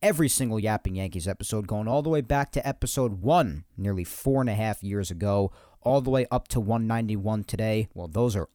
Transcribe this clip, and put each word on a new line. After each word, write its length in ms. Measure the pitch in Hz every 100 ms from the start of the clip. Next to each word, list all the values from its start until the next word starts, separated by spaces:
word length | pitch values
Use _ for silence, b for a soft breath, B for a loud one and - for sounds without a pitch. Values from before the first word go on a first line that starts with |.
every 260 | 202 160 143
single 320 | - 123 110
Yapping 340 | 107 107 95
Yankees 320 | 92 95 90 90
episode, 400 | 95 104 107 95
going 220 | 107 110
all 140 | 139
the 80 | 151
way 100 | 156
back 320 | 120 139 143
to 160 | 139 135
episode 540 | - 135 - 123 95
one, 420 | 107 175 120 76 - -
nearly 280 | 98 95
four 380 | 85 - 135 135
and 80 | 123
a 40 |
half 280 | 104 110 101
years 280 | 98 101 90
ago, 400 | 85 101 101 98 B B B
all 220 | 123 139
the 80 | 131
way 160 | 131 123
up 180 | 123 -
to 120 | 123
one 260 | 104 113 110
ninety-one 580 | 117 110 107 104 107
today, 440 | 101 107 110 110 107
well, 140 | - 85
those 280 | 85 120 98
are 140 | -